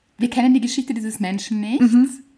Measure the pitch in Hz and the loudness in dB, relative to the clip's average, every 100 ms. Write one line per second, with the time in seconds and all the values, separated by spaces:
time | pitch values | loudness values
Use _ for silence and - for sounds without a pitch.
0 | _ - 240 240 247 254 233 - 254 226 | _ -6 -4 2 2 2 0 -4 -6 -6
1 | 220 214 185 196 - 214 208 247 240 240 | -8 -6 -6 -6 -6 -6 -4 2 4 4
2 | 269 - - | 2 -2 -18